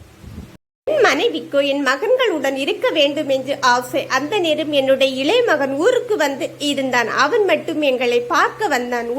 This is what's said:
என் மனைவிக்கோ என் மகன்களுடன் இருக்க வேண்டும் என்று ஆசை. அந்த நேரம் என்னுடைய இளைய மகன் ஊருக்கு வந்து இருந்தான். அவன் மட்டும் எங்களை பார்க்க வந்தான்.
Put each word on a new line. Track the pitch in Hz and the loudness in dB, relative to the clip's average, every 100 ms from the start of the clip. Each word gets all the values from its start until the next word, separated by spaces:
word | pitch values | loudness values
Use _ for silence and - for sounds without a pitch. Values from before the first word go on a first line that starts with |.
| - - - - - - _ _ - | -20 -20 -18 -16 -18 -20 _ _ -2
என் | 605 | 2
மனைவிக்கோ | 381 277 466 311 - 277 285 | 4 4 0 -2 -4 0 0
என் | 277 269 | 0 0
மகன்களுடன் | 269 415 508 480 311 269 269 | 0 2 2 2 0 -2 -2
இருக்க | 285 427 508 | -4 -2 0
வேண்டும் | 320 285 285 285 | 2 2 0 -2
என்று | 269 262 - | -2 -2 0
ஆசை. | 254 247 247 285 - 262 | 2 2 0 -6 -2 -2
அந்த | 294 427 | -2 -2
நேரம் | 339 302 302 | 0 0 0
என்னுடைய | 285 269 262 269 262 | 0 2 2 2 0
இளைய | 285 480 466 | 0 2 2
மகன் | 302 277 277 | 2 0 0
ஊருக்கு | 403 508 - 415 | 2 2 0 0
வந்து | 285 277 311 - | 0 -2 -8 -4
இருந்தான். | 285 277 262 247 220 220 | -2 -2 0 0 0 0
அவன் | 285 392 | 2 2
மட்டும் | 381 311 - 311 294 | 2 0 -2 -2 0
எங்களை | 247 247 240 240 | 0 2 0 0
பார்க்க | 311 440 - 415 | 0 0 0 -2
வந்தான். | 254 247 240 233 | -2 -2 -4 -4